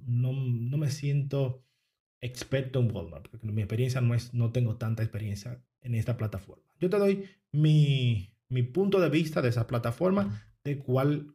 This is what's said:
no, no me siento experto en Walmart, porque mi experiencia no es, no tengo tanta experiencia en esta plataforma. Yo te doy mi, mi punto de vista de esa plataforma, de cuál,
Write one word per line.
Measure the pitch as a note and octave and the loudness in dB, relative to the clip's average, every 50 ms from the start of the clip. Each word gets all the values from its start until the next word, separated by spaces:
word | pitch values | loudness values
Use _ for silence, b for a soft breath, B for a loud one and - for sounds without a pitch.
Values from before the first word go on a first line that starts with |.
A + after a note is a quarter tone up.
| - | -4
no, | B2 A#2+ A#2+ B2+ B2+ | -2 0 0 0 0
no | C3 C3+ C3 B2+ A#2+ A2+ A#2 B2 C#3 | -2 -2 -2 -2 -2 -2 -2 -2 -2
me | D3+ D#3 C3 | -2 -2 -2
siento | - - C#3+ C#3+ C#3+ C#3+ C#3 C#3+ C#3+ C#3 C3+ B2 B2 - b b b b b b b b _ _ _ _ | -2 -4 -2 0 0 0 0 0 0 0 0 0 -2 -6 b b b b b b b b _ _ _ _
experto | - B2 - - - - - C3+ C3 B2+ - C3 | -10 -10 -10 -10 -6 -2 -2 -2 -2 -2 0 0
en | A#2+ A2 G2+ | 0 0 0
Walmart, | - E2 E2 E2 - - - | -4 -8 -10 -12 -14 -16 -18
porque | - A2+ - | -16 -10 -8
mi | G#2+ G#2 A2 | -4 -4 -4
experiencia | G#2 - A2+ G#2+ B2+ C3 B2+ C3+ | -2 -2 -2 -2 0 0 0 0
no | B2 A#2+ A#2+ | 0 2 0
es, | A2+ - - - | 0 -2 -4 -2
no | A#2+ A#2 A#2 | 0 0 0
tengo | A#2 B2+ B2 A2+ G#2+ | 2 0 0 0 -2
tanta | - A#2 A2 A2 G#2+ | -4 -4 -4 -2 -2
experiencia | A2+ A2 - G#2 G#2+ G#2 G2+ G2 - B2 B2 - - _ _ _ | -4 -4 -4 -6 -6 -6 -8 -8 -10 -12 -14 -14 -16 _ _ _
en | - B2 A#2 | -8 -4 -2
esta | A2+ A2 - A#2+ | -2 -2 -2 -2
plataforma. | - A2 G#2 - F#2+ - - - - _ _ _ - | -2 -4 -4 -6 -8 -12 -14 -20 -20 _ _ _ -2
Yo | F3 F#3 | -2 0
te | G3+ G3+ | 2 4
doy | G3+ G3 G3 G3 G3 B B B B _ | 4 4 2 0 -2 B B B B _
mi, | - D3 D#3 D#3 D3+ D3+ D3 C#3 C3+ B2+ B2+ A#2+ A2+ G2 F#2 - _ _ _ - | 0 4 6 6 8 6 6 6 4 4 4 2 2 0 -2 -8 _ _ _ -4
mi | B2+ B2+ | -2 -2
punto | B2+ - - F3+ G3 G3 F#3+ F#3+ | 0 0 0 0 2 4 4 4
de | F3 D3+ | 4 4
vista | C#3 D#3+ E3+ D#3+ - F3 | 2 2 0 0 0 0
de | C3+ A#2+ | 2 2
esa | A2 A#2+ A2+ | 2 0 0
plataforma, | - B2+ A#2 A#2 A#2+ A#2+ - E3 F#3 F#3+ G3+ G3+ G2+ G#2 - - - _ _ | 0 -2 -2 -2 -2 -2 0 0 2 2 2 0 -2 -4 -8 -12 -18 _ _
de | - C#3+ C#3+ C#3+ | -6 -6 -6 -4
cuál, | - - B2+ C3 C3+ C#3+ D3 D3+ D3 - - | -2 0 2 2 4 2 2 0 -4 -8 -12